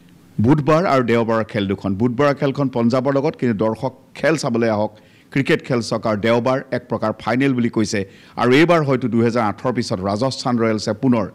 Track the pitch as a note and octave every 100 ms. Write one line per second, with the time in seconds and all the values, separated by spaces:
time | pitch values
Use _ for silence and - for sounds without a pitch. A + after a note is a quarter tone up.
0 | - - - - A2+ D3+ C#3 D#3 G3 C3+
1 | A#2 A#2 A2+ A2+ G#2+ A2 G2 F#2+ G2 G2
2 | B2 A#2+ C#3+ C3+ C#3+ C#3+ C3+ B2 A#2 C3
3 | C3 C#3 D3+ - B2 G#2 A2 A2 C3 -
4 | _ - D3 D#3 C#3 A#2 A#2 G#2+ G#2+ -
5 | - _ _ C#3 C3+ D#3 - B2 G#2+ A2+
6 | A2+ G#2 A2+ A#2 B2 C3 - A#2+ - A2
7 | A2 - A2 B2 C#3 B2 A#2 A#2 G#2 G#2
8 | F#2 - - - A#2+ C#3 E3+ E3+ C#3 B2+
9 | B2+ A2+ A#2 A#2+ G#2+ G2 C3 A#2+ A2 G2+
10 | G2 G#2 C3 - C3+ A#2+ A2+ G#2+ A#2 G#2
11 | C3 A#2+ F2+